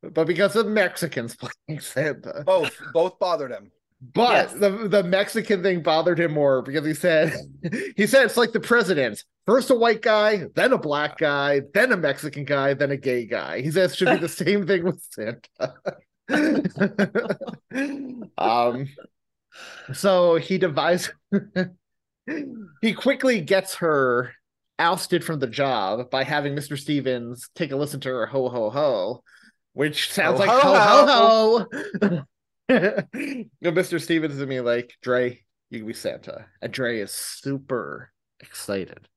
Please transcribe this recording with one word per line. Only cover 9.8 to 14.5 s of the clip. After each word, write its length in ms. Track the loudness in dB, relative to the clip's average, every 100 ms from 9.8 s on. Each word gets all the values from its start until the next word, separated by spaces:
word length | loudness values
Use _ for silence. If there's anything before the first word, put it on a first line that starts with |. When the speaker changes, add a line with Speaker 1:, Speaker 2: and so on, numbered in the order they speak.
| 4 2
Speaker 1:
guy, 420 | 2 4 4 2 -2
then 180 | 0 2
a 60 | 2
black 400 | 0 -2 -2 0
guy, 440 | 0 2 2 0 0
then 160 | 0 2
a 40 | 2
Mexican 480 | 0 -2 -6 -10
guy, 300 | -4 0 0
then 180 | 0 0
a 40 | -2
gay 300 | -2 -2 -2
guy. 340 | -6 -4 -6
He 100 | -2
says 200 | 2 0
it 40 | 2
should 120 | 2
be 80 | 2
the 120 | 0
Speaker 3:
<laughs> 0 |
Speaker 1:
same 380 | -4 0